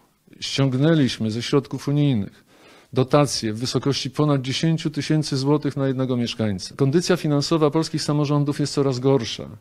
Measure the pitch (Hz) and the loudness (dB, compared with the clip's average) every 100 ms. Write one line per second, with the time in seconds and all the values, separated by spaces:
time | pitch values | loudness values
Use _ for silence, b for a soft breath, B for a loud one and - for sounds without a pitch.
0 | _ _ _ - - - 135 127 151 160 | _ _ _ -14 -6 0 0 2 2 4
1 | 123 - 110 113 - 143 127 135 - 147 | 2 0 -4 -4 0 0 0 -6 -2 2
2 | 147 117 95 - _ b b b b 120 | 2 2 -2 -10 _ b b b b -2
3 | 127 147 143 - 113 110 127 131 139 135 | 4 4 4 0 -4 -4 -4 -2 0 -2
4 | 127 - 151 139 127 127 165 160 156 147 | -4 0 0 0 -2 -2 0 0 -2 -6
5 | 135 156 143 139 135 147 147 139 135 131 | 0 0 0 -2 0 0 0 -2 -2 -2
6 | 131 123 117 - 110 92 - - 135 165 | -2 -2 -2 -2 -2 -4 -8 -2 2 2
7 | 175 180 156 143 139 165 151 160 156 151 | 2 0 2 0 0 2 2 2 -2 -4
8 | - 147 143 147 143 143 143 147 139 123 | -2 0 2 2 0 -2 -2 0 0 2
9 | 135 135 110 - 71 107 | 2 2 0 -8 -12 -16